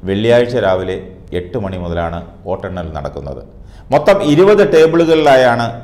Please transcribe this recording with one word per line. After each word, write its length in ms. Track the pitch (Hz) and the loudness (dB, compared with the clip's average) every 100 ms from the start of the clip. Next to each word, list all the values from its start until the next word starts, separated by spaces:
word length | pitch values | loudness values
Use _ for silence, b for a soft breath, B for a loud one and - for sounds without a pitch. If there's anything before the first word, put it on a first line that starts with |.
| 92 | -4
വെള്ളിയാഴ്ച 460 | 98 110 120 120 123 98 | -2 2 2 2 -2 0
രാവിലെ 280 | 92 92 95 - - - 90 | -2 -4 -8 -10 -20 -10 -10
എട്ട് 200 | 87 127 | -8 -8
മണി 140 | 95 92 | -8 -8
മുതലാണ് 360 | 87 85 82 82 85 - - | -8 -6 -6 -8 -14 -18 -10
വോട്ടെണ്ണൽ 400 | 92 98 92 82 78 | -8 -8 -10 -10 -10
നടക്കുന്നത്. 460 | 71 73 71 65 67 - b b b | -10 -12 -12 -14 -16 -20 b b b
മൊത്തം 240 | 143 151 196 151 | 0 2 2 2
ഇരുപത് 300 | 147 190 208 196 | 4 4 4 4
ടേബിളുകളിലായാണ് 920 | 160 160 165 165 160 151 131 127 117 117 - | 4 4 4 2 2 4 4 4 0 -4 -8